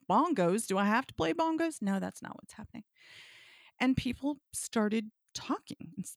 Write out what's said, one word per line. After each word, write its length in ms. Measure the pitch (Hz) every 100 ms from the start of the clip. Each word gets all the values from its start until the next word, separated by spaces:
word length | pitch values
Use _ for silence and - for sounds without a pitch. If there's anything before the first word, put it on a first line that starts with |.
| -
"Bongos? 580 | 202 339 247 170 202 -
Do 120 | 190
I 60 |
have 220 | 202 226 269
to 80 |
play 180 | - -
bongos?" 500 | 339 330 320 330 -
No, 160 | 202 196
that's 240 | 180 -
not 140 | - -
what's 180 | -
happening. 300 | - 214 233 - _ - - - - - - - -
And 160 | 254 262
people 420 | 254 240 277 294 _
started 580 | - - 226 214 226 220 - _
talking, 600 | - - - - - - 180
and 80 |
s-, 120 | -